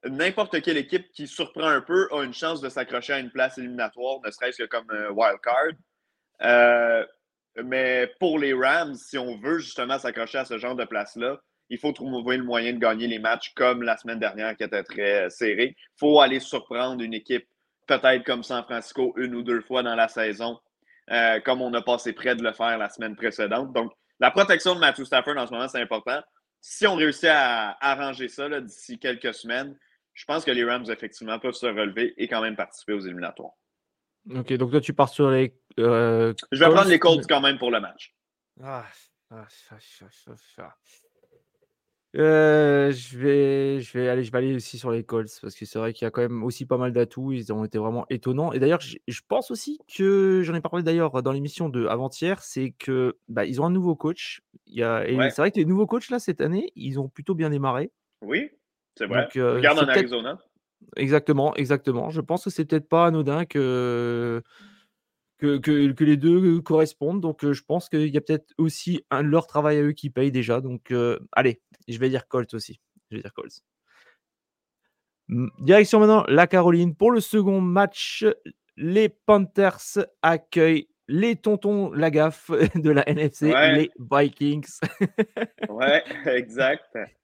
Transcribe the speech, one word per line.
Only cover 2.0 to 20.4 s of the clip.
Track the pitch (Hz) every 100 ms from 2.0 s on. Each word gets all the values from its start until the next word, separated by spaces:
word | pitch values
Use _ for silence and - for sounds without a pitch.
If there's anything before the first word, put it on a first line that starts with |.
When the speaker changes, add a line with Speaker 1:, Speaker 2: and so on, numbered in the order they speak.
| 190
Speaker 1:
a | 147
une | 135
chance | 123 160 160
de | 135
s'accrocher | 135 123 123 120
à | 139
une | 123
place | 131 131 131
éliminatoire, | 123 123 110 120 127 135 113
ne |
serait-ce | - 123 123
que | 113
comme, | 117 113
euh, | 107 107
wild | 101 113 98
card. | - 127 156 156 _ _ _ _ _ _
Euh, | 113 120 120 120 117 117 - _ _ _ _ 113
mais | 123 131 131 127 123 -
pour | 180 156
les | 143
Rams, | 131 131 160 160 127
si | - 139
on | 123 110
veut | 123 165
justement | 139 - 123 135
s'accrocher | 127 117 113 135
à | 127
ce | 113
genre | 123 127
de | 113
place-là, | 110 104 113 120 143 _ _ _
il | 120
faut | 147
trouver | 135 127 127 120 127
le |
moyen | 123 120 117
de | 120
gagner | 113 110 120
les | 113
matchs | 110 120 - -
comme | 127 123
la | 120 113
semaine | 120 113
dernière | 107 101 110 110
qui |
était | 107 104
très, | 95 - 101 101 92
euh, |
serré. | - 113 104 127 - _ _
Faut | 147 147
aller | 135 135
surprendre | - 131 - 120 127 127
une | 117
équipe, | 110 - 123 - _ _ _ -
peut-être | 135 131 131 120
comme | 123
San | 113 127
Francisco, | 117 117 - - 127 120
une | 123 120
ou |
deux | 123 120
fois | 107 127
dans | 123 117
la | 113
saison, | - 110 104